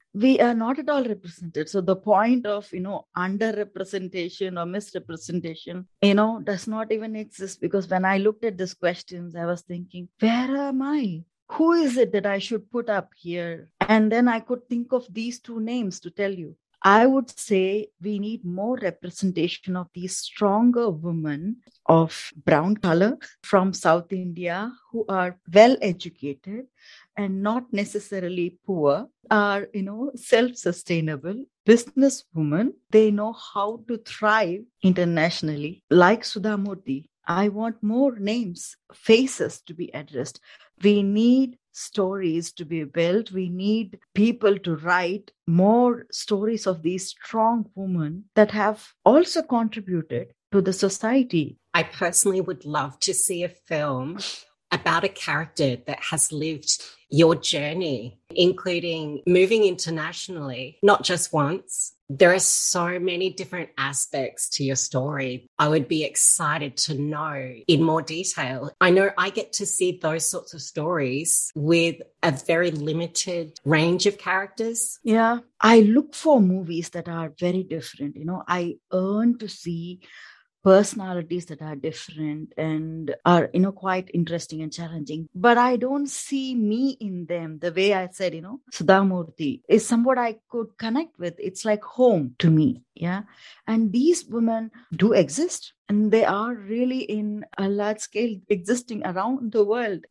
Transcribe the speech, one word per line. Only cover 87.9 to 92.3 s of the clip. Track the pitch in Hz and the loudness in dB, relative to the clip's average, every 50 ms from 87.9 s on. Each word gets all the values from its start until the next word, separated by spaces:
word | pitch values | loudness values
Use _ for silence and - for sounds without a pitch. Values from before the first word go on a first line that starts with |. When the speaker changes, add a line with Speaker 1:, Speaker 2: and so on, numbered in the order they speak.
| 202 | 2
Speaker 1:
I | 185 185 180 | 0 -2 -6
said, | - - 190 180 165 | -6 -6 -6 -6 -6
you | 165 | -8
know, | 165 190 247 277 _ _ | -12 -14 -16 -16 _ _
Sudha | - - 170 190 190 190 | -10 0 4 4 6 6
Murthy | 196 190 185 180 170 160 - - 160 139 - - _ | 6 2 2 -2 -4 -8 -8 -6 -4 -4 -4 -6 _
is | - 208 220 220 | 4 4 4 4
somewhat | - 233 226 233 262 262 247 | 2 0 2 2 2 2 2
I | 240 233 220 226 _ _ | 0 -2 -6 -8 _ _
could | - 240 226 - _ | -8 -8 -8 -8 _
connect | - 226 226 233 285 339 330 _ | -8 -6 -4 -2 -2 -4 -6 _
with. | - 175 175 170 - | -10 -8 -8 -8 -8
It's | - 185 185 - - | -10 -10 -10 -6 -2
like | 220 214 208 - | -2 -2 -2 -4
home | - - 240 254 247 208 165 139 123 | -6 0 4 4 4 4 4 0 -2